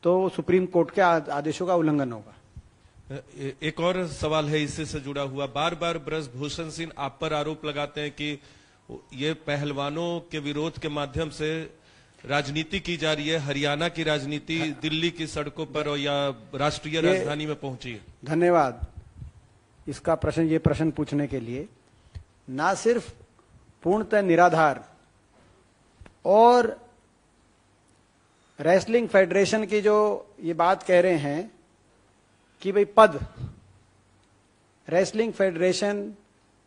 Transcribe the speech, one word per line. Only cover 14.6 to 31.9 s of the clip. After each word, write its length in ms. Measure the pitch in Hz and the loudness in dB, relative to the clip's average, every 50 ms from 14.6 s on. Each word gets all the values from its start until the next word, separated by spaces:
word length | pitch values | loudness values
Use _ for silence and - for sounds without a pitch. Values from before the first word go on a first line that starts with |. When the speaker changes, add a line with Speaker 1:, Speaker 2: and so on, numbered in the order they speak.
Speaker 1:
हाँ। 200 | 165 160 143 - | -2 -4 -6 -4
Speaker 2:
दिल्ली 300 | - 156 151 160 165 170 | -4 -4 -2 0 -2 -2
की 160 | 170 - 165 151 | -2 -4 -8 -6
सड़कों 380 | - 160 147 147 - - 160 | -6 -6 -6 -6 -6 -10 -10
पर 220 | 135 135 151 151 147 | -6 -4 -4 -4 -2
और 100 | 147 147 | -2 -2
या 320 | 139 143 143 143 143 139 135 117 110 - - | -2 -2 0 0 0 -2 -4 -6 -12 -14 -6
राष्ट्रीय 400 | 135 139 151 147 - - 151 151 | -2 -2 0 -2 -2 -8 -4 -2
Speaker 1:
ये 60 | 165 | 0
Speaker 2:
राजधानी 440 | 160 175 185 190 185 156 147 151 151 | 2 2 2 2 0 -2 -4 -4 -4
में 140 | 151 151 143 | -6 -6 -6
पहुंची 320 | - 139 131 120 - 127 | -6 -10 -10 -8 -10 -12
है। 100 | 117 104 - - - _ - | -12 -12 -14 -20 -20 _ -8
Speaker 1:
धन्यवाद 600 | 127 156 160 175 175 175 170 147 131 120 - - - - - - - _ - - - - - _ _ _ _ _ _ _ _ - - | -4 0 2 4 4 6 4 4 2 0 -6 -10 -12 -12 -18 -20 -20 _ -18 -18 -18 -18 -20 _ _ _ _ _ _ _ _ -12 -12
इसका 280 | 143 - - - 165 | -12 -8 0 0 0
प्रश्न, 260 | 160 - 156 147 - | 0 0 -2 0 0
ये 160 | 165 160 156 160 | 0 2 2 2
प्रश्न 340 | - - 147 - 160 160 | 2 2 2 2 0 -2
पूछने 360 | 139 - 151 - - 147 147 135 | -2 -2 -6 -4 -2 -2 -2 -2
के 120 | 123 131 | -4 -8
लिए। 300 | 117 113 120 131 151 220 _ _ _ _ _ _ _ _ _ - - _ _ _ _ - | -8 -8 -10 -10 -10 -12 _ _ _ _ _ _ _ _ _ -18 -18 _ _ _ _ -10
ना 240 | 131 131 151 180 196 | -6 -2 0 0 0
सिर्फ 420 | - - 226 240 233 - - - _ - _ _ _ _ _ _ - _ _ _ _ - | 2 2 0 0 0 -2 -8 -16 _ -20 _ _ _ _ _ _ -20 _ _ _ _ -2
पूर्णतः 380 | 165 185 214 220 - - 208 | 0 0 0 0 2 2 2
निराधार 680 | 202 185 170 165 175 180 170 160 160 151 135 131 - - - _ _ _ _ _ _ _ _ _ _ _ _ _ _ _ _ _ _ _ _ _ - - _ _ _ | 4 4 6 6 6 6 6 6 4 4 2 0 -8 -18 -20 _ _ _ _ _ _ _ _ _ _ _ _ _ _ _ _ _ _ _ _ _ -20 -20 _ _ _
और 600 | - 190 214 226 233 247 247 233 220 - - - - _ _ _ _ _ _ _ _ _ _ _ _ _ _ _ _ _ _ _ _ _ _ _ _ _ _ _ _ _ _ _ _ _ _ | 4 6 8 8 8 8 6 4 2 -2 -6 -14 -20 _ _ _ _ _ _ _ _ _ _ _ _ _ _ _ _ _ _ _ _ _ _ _ _ _ _ _ _ _ _ _ _ _ _
रेसलिंग 480 | 143 156 175 190 - - 226 240 233 214 | 2 4 4 4 4 4 2 2 2 4
फेडरेशन 580 | - 196 190 175 180 196 196 190 220 220 214 | 4 4 4 6 4 2 2 2 2 0 -2
की 160 | 185 202 214 | 0 0 2
जो 460 | 196 208 208 208 214 208 202 - - - _ _ | 4 4 4 4 4 2 0 -4 -8 -14 _ _
ये 120 | - 160 170 | -6 -6 0
बात 300 | 160 170 175 190 190 - | 2 4 4 4 2 2
कह 160 | - 185 175 | 4 6 6
रहे 180 | 175 185 180 156 | 6 6 4 2
हैं 340 | 143 143 143 156 185 226 _ _ _ _ _ _ _ _ | 0 -2 -4 -4 -6 -8 _ _ _ _ _ _ _ _